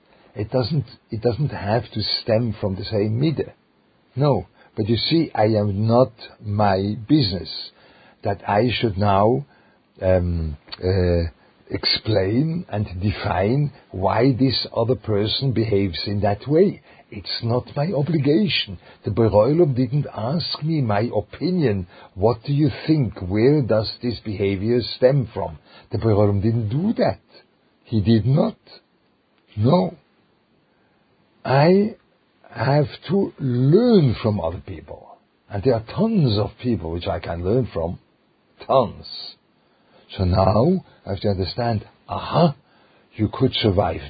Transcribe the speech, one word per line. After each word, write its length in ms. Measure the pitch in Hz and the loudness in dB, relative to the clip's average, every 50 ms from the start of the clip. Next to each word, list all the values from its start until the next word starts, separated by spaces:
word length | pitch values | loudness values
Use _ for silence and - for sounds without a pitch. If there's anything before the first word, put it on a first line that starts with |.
| _ _ _ _ _ _ - | _ _ _ _ _ _ -10
It 160 | 113 110 110 | -8 -6 -2
doesn't, 360 | - 127 117 101 - 143 - - - - _ _ | -2 -2 -2 0 -2 -4 -4 -6 -10 -20 _ _
it 120 | 120 110 | -6 -2
doesn't 280 | 110 123 107 123 151 135 | -2 -2 0 0 -2 -4
have 340 | 104 95 90 98 110 123 113 - | -4 -6 -4 -2 -2 -2 -2 -4
to 100 | - 110 101 - - - | -6 -6 -4 -4 -6 -4
stem 340 | - - 110 113 123 113 107 - | -2 0 0 0 0 -2 -4 -4
from 140 | - 98 95 | -4 -6 -4
the 100 | 92 104 | -6 -6
same 340 | - 113 101 104 107 107 117 | -4 -2 -2 0 0 0 0
midah. 320 | 143 165 135 - - - - _ _ _ _ _ _ _ _ _ _ _ - | 0 0 0 -2 -6 -8 -12 _ _ _ _ _ _ _ _ _ _ _ -4
No, 320 | 123 143 147 127 92 87 - _ _ _ _ _ | 0 0 2 2 0 -4 -8 _ _ _ _ _
but 120 | - 107 | -4 -2
you 80 | 101 117 | 0 -2
see, 340 | 110 - - 151 170 156 - - | -2 0 0 0 0 0 0 0
I 120 | - 110 | 2 2
am 420 | 113 113 104 104 104 95 98 110 | 2 2 2 0 0 -2 0 0
not 260 | 113 113 120 131 131 - - - - - - | 2 4 4 4 2 0 -8 -20 -20 -20 -12
my 540 | 113 107 101 107 104 101 95 95 98 101 104 127 107 | -8 -4 0 2 2 2 2 2 0 -2 -4 -4 0
business 420 | - 147 156 123 95 95 87 82 - - - - - - _ _ _ _ _ - _ _ _ - | 2 2 2 2 0 -2 -6 -8 -10 -14 -14 -16 -18 -20 _ _ _ _ _ -20 _ _ _ -6
that 240 | 104 101 - - | -6 -6 -4 -2
I 220 | - 101 104 120 123 107 - | 0 2 2 2 2 0 0
should 180 | - 113 85 | -2 -2 0
now, 480 | 87 104 101 98 98 104 113 127 139 143 - _ _ _ _ _ _ _ _ _ - | 0 2 4 4 4 4 4 2 0 -4 -8 _ _ _ _ _ _ _ _ _ -2
um, 560 | 95 92 92 92 90 87 85 82 80 78 73 - _ - - - - | 2 2 2 2 2 0 -2 -2 -4 -6 -8 -10 _ -18 -10 -4 -2
uh, 460 | 92 95 98 90 90 87 85 82 82 - _ _ _ _ _ _ - | 0 0 2 2 2 2 0 0 -2 -6 _ _ _ _ _ _ -10
explain 960 | - 101 - - - - - 110 110 98 95 95 110 127 160 160 165 175 180 - | -8 -4 -4 -4 -4 -2 -2 -2 0 0 0 0 0 0 0 -2 -4 -6 -6 -6
and 160 | 101 107 107 87 87 90 | -4 -4 -4 -4 -6 -4
define 720 | 92 104 90 - - - 85 87 98 107 127 147 147 143 - - _ _ | -2 -2 -2 -2 -4 -2 -2 0 0 0 0 0 -2 -4 -6 -12 _ _
why 400 | - 95 95 95 98 110 120 139 127 101 | -6 -2 -2 0 2 2 2 2 2 2
this 280 | 131 135 113 - - - - | 0 0 0 -2 -6 -4 -4
other 200 | 110 117 110 127 | -2 0 0 -2
person 560 | - - - 107 101 104 110 - - 139 135 113 | -2 -2 -2 0 0 0 -2 -2 -2 -2 -2 0
behaves 460 | 107 113 110 104 98 101 95 85 - - | 0 0 0 0 0 0 -2 -4 -6 -6
in 160 | 107 101 101 | -6 -4 -2
that 260 | 98 101 104 - - | 0 -2 -2 -2 -2
way. 340 | 131 151 165 202 190 - - _ - - - _ _ | 0 2 4 4 2 0 -4 _ -20 -20 -20 _ _
It's 300 | - 101 - - - - 117 | -16 -14 -12 -10 -8 -6 -2
not 320 | 113 113 123 120 - - | -2 -2 -2 -4 -4 -6
my 160 | 143 147 180 165 | -6 -4 -2 -2
obligation. 840 | 139 147 175 160 160 123 143 151 190 214 160 - - - - 92 - _ - - _ - | -2 -2 0 -2 0 2 2 2 2 2 0 0 -4 -4 -6 -10 -16 _ -20 -20 _ -6
The 60 | - | -2
Borei 420 | 95 117 113 107 - 104 107 131 151 | 0 2 2 6 6 6 6 6 4
Olam 220 | 170 175 147 123 | 4 4 2 2
didn't 320 | 120 131 123 - 147 - - - | 0 0 0 0 -2 -4 -4 -6
ask 480 | 101 107 123 165 175 139 - - - 147 | -6 -4 -4 -2 -4 -4 -6 -6 -6 -4
me 180 | 160 165 151 | -2 0 0
my 280 | 131 107 101 101 113 120 - | 0 0 0 0 0 0 -2
opinion. 720 | 107 - - - - 139 175 180 180 151 117 101 95 90 - - - - - - | -4 -6 -6 -6 -6 -4 -2 0 2 2 2 0 -2 -4 -8 -12 -20 -20 -16 -4
"What 280 | 95 92 110 - 113 - | 0 2 2 2 0 -2
do 100 | 143 143 | -2 0
you 160 | 139 156 131 - - - | 2 2 0 -2 -2 -2
think? 360 | - 156 151 127 98 - - | 0 0 2 0 -2 -4 -8
Where 400 | 95 87 98 107 113 135 151 156 | -6 -2 0 2 4 4 4 2
does 300 | 127 98 110 110 110 - - - | 2 0 0 0 -2 -4 -8 -8
this 180 | - 123 107 - - | -6 -6 -6 -6 -8
behavior 580 | 110 104 101 101 98 98 92 101 110 120 123 - - - | -8 -4 -2 -2 -2 -2 -2 -2 0 0 0 -2 -4 0
stem 320 | - 131 127 143 143 117 113 - | 2 2 2 4 2 -2 -4 -6
from?" 240 | 101 92 82 78 - _ _ - - - - | -8 -8 -8 -10 -14 _ _ -20 -20 -12 -8
The 60 | - | -6
Borei 180 | 101 - 113 104 | -2 0 2 4
Olam 260 | 98 107 101 101 101 | 4 4 2 2 0
didn't 280 | 95 117 113 120 110 101 | 0 0 0 -2 -2 -2
do 240 | 117 147 185 214 - | -2 -2 -2 -2 -2
that. 280 | - 220 135 - - _ _ - - _ _ _ _ _ _ _ _ _ | 0 -2 -2 -2 -6 _ _ -20 -20 _ _ _ _ _ _ _ _ _
He 140 | - 117 110 | -4 -2 0
did 240 | 95 107 117 110 113 | 2 4 2 4 4
not. 320 | 123 135 165 226 226 - _ _ - - - _ _ _ _ _ _ _ _ _ _ _ _ _ _ - | 2 2 2 0 0 -4 _ _ -20 -20 -20 _ _ _ _ _ _ _ _ _ _ _ _ _ _ -4
No. 400 | 104 107 127 165 180 185 175 - - _ _ _ _ _ _ _ _ _ _ _ _ _ _ _ _ _ _ _ _ _ _ _ _ _ _ _ _ - | -2 2 2 2 2 0 -2 -6 -12 _ _ _ _ _ _ _ _ _ _ _ _ _ _ _ _ _ _ _ _ _ _ _ _ _ _ _ _ -2
I 500 | - 131 139 147 170 185 196 208 226 - - _ _ _ _ _ _ _ _ _ - - | 0 2 4 6 6 6 4 2 0 -4 -10 _ _ _ _ _ _ _ _ _ -16 -8
have 340 | - 117 135 139 147 143 - - - - | -4 0 2 2 2 0 0 -4 -10 -6
to 240 | - 175 196 196 - - - | -2 -2 -2 -2 -2 -4 -6
learn 720 | 151 131 120 123 127 139 160 208 247 247 226 190 147 123 104 - | -4 -2 0 2 4 4 4 6 6 6 6 6 6 4 2 0
from 200 | - 110 104 95 | 0 -2 0 0
other 200 | 82 82 87 - - | -2 -4 -6 -8 -10
people. 520 | - 92 - - - - - - - - - _ _ _ _ _ - | -14 -14 -14 -16 -18 -18 -20 -20 -20 -20 -20 _ _ _ _ _ -10
And 140 | - 101 - | -8 -2 0
there 120 | 131 120 | 0 0
are 100 | 113 110 - - | 0 -2 -4 -2
tons 420 | - 208 226 226 196 147 123 101 | -2 0 2 2 2 2 2 2
of 120 | 104 101 - - - | 0 -2 -4 -6 -6
people 300 | - 123 113 85 82 82 | -4 -2 -2 -2 -4 -6
which 160 | 82 87 - | -8 -6 -4
I 120 | 101 85 85 | -6 -6 -6
can 260 | - 85 85 85 87 | -6 -8 -8 -4 -2
learn 240 | 92 113 131 120 - - | 0 0 0 0 -2 -4
from. 260 | - 80 85 90 - _ _ _ _ _ _ _ _ _ _ _ - - | -4 -4 -4 -6 -10 _ _ _ _ _ _ _ _ _ _ _ -10 -2
Tons. 420 | - 120 135 117 87 - 80 80 - - - - - - _ _ _ _ _ _ _ _ _ _ _ _ _ _ - - | 0 2 2 2 0 -4 -12 -18 -18 -18 -18 -18 -18 -20 _ _ _ _ _ _ _ _ _ _ _ _ _ _ -10 -6
So 80 | - 95 | -2 0
now 580 | 90 92 95 95 95 95 107 127 170 190 180 - _ _ _ - | 2 2 4 4 4 4 4 4 2 2 0 -4 _ _ _ -12
I 60 | 92 | -10
have 100 | 98 - | -8 -4
to 80 | - 104 | -4 -2
understand, 560 | 98 87 98 - - - 120 120 117 107 - - _ _ _ - | -2 -2 -4 -4 -4 -4 -2 -2 -2 -4 -6 -10 _ _ _ -10
aha, 480 | 92 95 - - - 151 170 160 - - _ _ _ _ _ _ _ _ _ _ - | -10 -10 -6 -2 2 2 2 2 2 -2 _ _ _ _ _ _ _ _ _ _ -6
you 140 | - 110 101 | -4 -4 -2
could 220 | - - 135 123 - | 0 0 -2 0 0
survive 480 | - - 110 92 101 95 85 80 78 69 | 0 0 2 2 2 0 0 -4 -8 -10